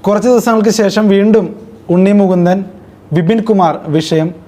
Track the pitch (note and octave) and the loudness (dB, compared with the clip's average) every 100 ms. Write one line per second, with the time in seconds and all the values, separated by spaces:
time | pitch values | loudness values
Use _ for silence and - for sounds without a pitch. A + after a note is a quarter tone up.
0 | G3 G#3 A3+ B3 A#3+ A3 G#3+ G#3+ G3+ G#3+ | -2 0 2 2 2 0 0 0 0 0
1 | G#3+ G3 G3+ A3 F3 - - - - F3 | 0 2 2 2 0 -10 -20 -20 -2 0
2 | F#3+ G3+ F#3+ F3+ F3 F#3+ F#3+ - - - | 2 2 2 2 0 -2 -6 -16 -20 -20
3 | - D3+ E3+ A3+ A3+ G3+ E3+ D3 D#3+ D3+ | -4 -2 0 -2 0 0 0 -2 -4 -4
4 | D#3 D#3+ D#3+ F3 | -2 -2 -2 -8